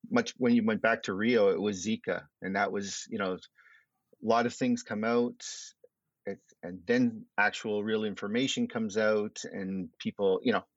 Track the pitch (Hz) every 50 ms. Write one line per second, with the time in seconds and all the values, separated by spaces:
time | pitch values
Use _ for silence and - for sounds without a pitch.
0 | - - - 120 117 - - - 127 120 120 120 107 110 107 95 - 113 113 113
1 | - - 95 95 107 120 123 113 101 98 90 87 98 107 101 90 85 110 113 117
2 | - - 90 - - _ _ _ - 92 95 98 101 98 98 101 101 98 - -
3 | - - 117 104 98 92 92 85 - _ _ _ _ - - _ _ _ _ _
4 | _ _ _ _ - 107 113 117 120 120 - - 131 123 120 117 - - 113 104
5 | 110 117 120 120 240 240 240 _ - - - - - - _ _ - _ _ _
6 | _ _ _ _ _ 101 98 - _ _ _ _ - 85 92 92 87 104 120 127
7 | 127 117 110 107 92 _ _ - 104 104 - - - 113 104 104 101 110 110 107
8 | 107 107 95 - 104 101 107 120 135 127 - 123 120 117 - 120 113 104 95 110
9 | 107 107 107 107 104 107 _ - - - - 92 98 95 95 92 90 82 _ _
10 | - 113 - - 101 98 92 - - - 107 95 - _ _